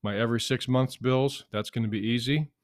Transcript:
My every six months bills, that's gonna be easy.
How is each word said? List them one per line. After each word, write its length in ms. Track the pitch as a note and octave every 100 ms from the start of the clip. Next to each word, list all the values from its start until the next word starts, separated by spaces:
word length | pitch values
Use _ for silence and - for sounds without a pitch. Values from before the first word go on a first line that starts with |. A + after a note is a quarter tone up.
My 160 | G#2 G2+
every 220 | A#2 A#2
six 280 | - C3 -
months 260 | B2+ C3 -
bills, 500 | A#2+ C3 C3+ - -
that's 180 | G#2+ G#2
gonna 200 | A#2+ A2
be 100 | G#2+
easy. 520 | G#2+ A#2+ A#2 D3+ D3 _